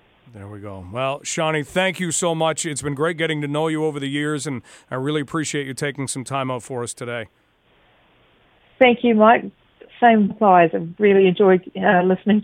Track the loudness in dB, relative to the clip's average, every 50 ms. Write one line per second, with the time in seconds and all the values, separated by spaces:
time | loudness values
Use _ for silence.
0 | _ _ _ _ _ _ -20 -18 -16 -16 -16 -14 -14 -14 -14 -14 -14 -12 -8 -6
1 | -4 -4 -6 -6 -8 -8 -6 -4 -2 -2 -2 -4 -6 -4 -2 -2 -2 -2 -2 -4
2 | -6 -4 -4 -2 -2 -2 -2 0 -2 -2 -2 -4 -6 -6 -8 -6 -6 -6 -4 -2
3 | -2 -4 -2 -4 -4 -4 -4 -4 -4 -4 -4 -2 -2 -2 -2 -2 -2 -4 -4 -4
4 | -8 -6 -4 -4 -4 -4 -4 -6 -6 -8 -8 -10 -12 -16 -20 -20 _ _ -8 -6
5 | -4 -4 -4 -4 -4 -4 -6 -6 -6 -4 -6 -6 -6 -8 -8 -8 -8 -8 -6 -6
6 | -8 -8 -8 -10 -8 -6 -6 -6 -4 -6 -6 -8 -10 -10 -8 -8 -8 -10 -10 -12
7 | -12 -10 -10 -10 -10 -12 _ _ _ _ _ _ _ _ _ _ _ _ _ _
8 | _ _ _ _ _ _ _ _ _ _ _ _ _ _ _ _ 4 4 4 2
9 | 2 2 4 6 6 6 6 4 0 -8 -14 _ _ _ _ _ -20 _ -4 2
10 | 4 6 6 6 2 0 0 2 4 6 6 6 6 4 2 -4 -8 -8 -4 2
11 | 2 4 6 6 6 4 4 4 4 4 4 4 0 -6 -8 -2 0 2 4 4
12 | 4 2 0 0 2 2 2 2